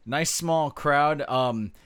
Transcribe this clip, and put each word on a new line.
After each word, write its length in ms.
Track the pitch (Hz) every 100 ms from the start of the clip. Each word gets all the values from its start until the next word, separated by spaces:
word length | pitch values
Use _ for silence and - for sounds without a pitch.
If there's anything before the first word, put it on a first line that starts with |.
| -
nice 240 | 143 165
small 400 | - 170 160 147
crowd. 540 | - 147 143 147 151
Um, 480 | - 127 127 113 107 -